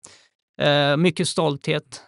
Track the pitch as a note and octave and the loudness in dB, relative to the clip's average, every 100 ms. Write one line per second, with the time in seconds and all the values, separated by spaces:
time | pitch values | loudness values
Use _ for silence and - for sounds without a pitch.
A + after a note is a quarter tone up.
0 | - - _ _ _ - D3 C#3+ C#3+ C#3+ | -20 -20 _ _ _ -2 0 2 2 2
1 | E3+ - D#3 - D#3+ C#3 - D3+ - - | 2 0 -2 0 -2 -2 -4 -4 -6 -20